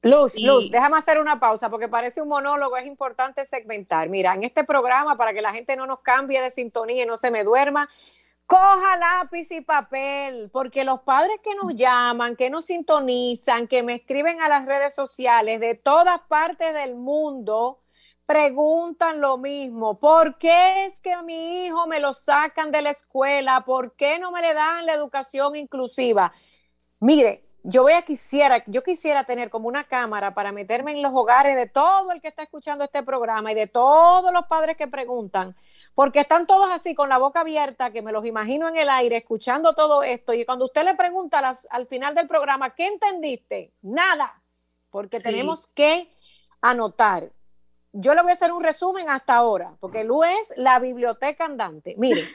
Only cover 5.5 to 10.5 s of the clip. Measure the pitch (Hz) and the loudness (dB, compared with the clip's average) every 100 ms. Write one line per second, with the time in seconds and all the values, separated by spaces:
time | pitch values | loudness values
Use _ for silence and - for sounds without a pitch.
5.5 | 220 233 269 262 262 - 254 277 262 254 | -6 -8 -6 -6 -6 0 0 0 -2 -2
6.5 | 254 233 233 226 247 233 226 254 226 208 | -6 -8 -6 -4 -4 -4 -2 -2 -2 2
7.5 | 247 285 285 285 _ _ _ _ _ - | 2 2 0 -4 _ _ _ _ _ 2
8.5 | 370 392 392 381 359 339 359 359 339 320 | 6 6 6 2 2 0 0 -4 -10 -10
9.5 | 330 269 302 - 269 277 277 277 247 208 | -12 -2 -2 -2 -8 -6 -6 -8 -10 -8